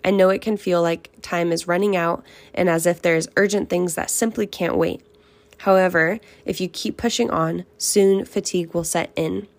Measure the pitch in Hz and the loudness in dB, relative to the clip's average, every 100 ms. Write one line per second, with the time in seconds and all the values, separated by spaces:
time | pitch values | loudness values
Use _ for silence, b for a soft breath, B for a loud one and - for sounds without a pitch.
0 | 180 196 185 196 220 208 - 175 170 165 | 2 4 4 4 -2 -4 0 2 2 -2
1 | - - - 175 170 165 170 175 208 185 | -8 -20 -6 -2 0 -2 -2 0 0 0
2 | 170 - B B B - 180 165 175 175 | 0 -2 B B B -2 0 2 0 0
3 | 170 165 160 - 202 202 - 180 180 - | 0 0 0 0 0 0 -2 -2 -2 -4
4 | - - 226 226 202 - 170 - 165 - | -6 -2 -2 -2 -6 -4 -2 0 -2 -4
5 | _ _ b b b _ - 190 185 175 | _ _ b b b _ 2 4 4 2
6 | 160 220 B B - 185 185 - 220 - | 0 -2 B B -8 -6 -6 -6 -8 -4
7 | 240 - 233 165 160 175 - _ - 208 | -4 -2 -2 0 -2 -4 -8 _ 0 4
8 | 196 196 - 202 196 180 165 170 165 170 | 6 4 0 -6 -2 -4 -2 -4 -2 -2
9 | - - 160 185 202 | -2 -4 -4 -4 -8